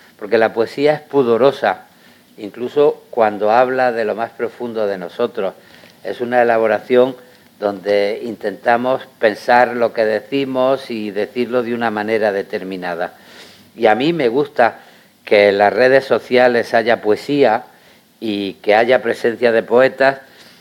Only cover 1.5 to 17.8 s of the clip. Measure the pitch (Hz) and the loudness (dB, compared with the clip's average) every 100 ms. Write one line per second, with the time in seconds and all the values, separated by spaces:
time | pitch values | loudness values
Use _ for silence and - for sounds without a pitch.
1.5 | - 107 92 - _ _ _ _ - 101 | 2 -4 -4 -10 _ _ _ _ -16 -14
2.5 | 117 123 147 147 151 - 120 107 101 104 | -10 -4 2 2 0 -8 0 0 0 2
3.5 | 117 127 131 127 113 104 104 117 - 117 | 2 2 0 -2 -2 -4 -4 -8 -8 -10
4.5 | - 120 110 104 95 87 - 120 110 95 | -8 -8 -4 -4 -4 -8 -4 -4 -4 -6
5.5 | - _ - - _ 98 101 120 123 120 | -8 _ -20 -20 _ -12 -8 -2 2 2
6.5 | 113 110 104 - 123 127 127 - _ _ | 2 2 -2 2 2 2 -2 -20 _ _
7.5 | - 104 98 98 104 101 113 120 101 107 | -6 -6 -4 -2 0 0 -4 -10 -8 -8
8.5 | 92 123 117 127 131 - - 110 98 - | -4 -2 0 0 -4 -8 -2 0 0 2
9.5 | 120 120 120 113 - 110 107 - 139 135 | 4 2 0 -2 0 0 -2 -4 -4 -2
10.5 | 127 131 135 - 113 107 98 101 123 117 | 0 0 -2 -4 -8 -6 -6 -6 -4 -2
11.5 | 123 117 120 117 107 104 113 104 98 95 | -2 -2 -4 -4 -4 -2 0 0 -2 -6
12.5 | 104 95 92 90 85 87 - - - - | -8 -8 -8 -8 -6 -8 -10 -20 -20 -20
13.5 | - _ 113 113 110 151 170 120 131 143 | -20 _ -2 0 2 0 0 0 0 -2
14.5 | - 113 - - - _ _ - 104 101 | 0 0 -2 -20 -20 _ _ 0 4 4
15.5 | 98 101 101 127 135 131 117 - 123 127 | 4 2 4 2 2 2 -4 0 2 4
16.5 | 120 - 117 113 107 107 104 - 143 120 | 2 0 0 0 0 0 -2 0 2 2
17.5 | 117 - _ | 2 -4 _